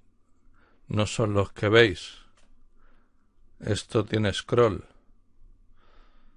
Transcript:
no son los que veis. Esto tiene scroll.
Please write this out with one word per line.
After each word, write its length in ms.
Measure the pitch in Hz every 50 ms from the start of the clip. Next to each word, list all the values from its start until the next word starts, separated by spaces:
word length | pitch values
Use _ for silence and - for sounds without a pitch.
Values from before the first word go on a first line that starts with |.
| - - _ _ _ _ - _ - - - - _ _ _ _ - -
no 180 | - 107 107
son 260 | - - - 117 104 101
los 200 | 101 95 - -
que 160 | - 110 101
veis. 500 | 107 113 120 101 85 - - - - - - - - - - - - - - - _ - - - - - _ _ _ _ _ _ _ - - - - -
Esto 440 | - 110 104 - - - - 110 98
tiene 280 | 104 - 107 107 98 92
scroll. 520 | - - - 123 120 120 110 90 - - - - - _ - - - _ _ - - - - - - - - - - - - - - - - - - - - -